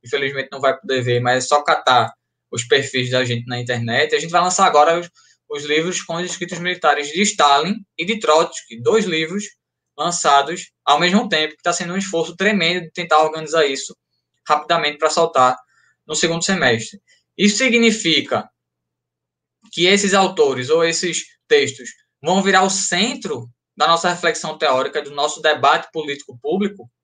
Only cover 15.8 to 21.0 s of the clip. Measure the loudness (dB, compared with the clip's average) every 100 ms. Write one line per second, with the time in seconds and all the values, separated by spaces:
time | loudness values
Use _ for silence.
15.8 | _ _ -8 -2 -2 -2 -2 0 0 0
16.8 | -4 -16 _ _ _ 0 0 2 2 4
17.8 | 2 2 0 -2 -2 -6 -6 _ _ _
18.8 | _ _ _ _ _ _ _ _ _ 0
19.8 | 2 2 2 2 2 2 2 2 0 2
20.8 | 2 0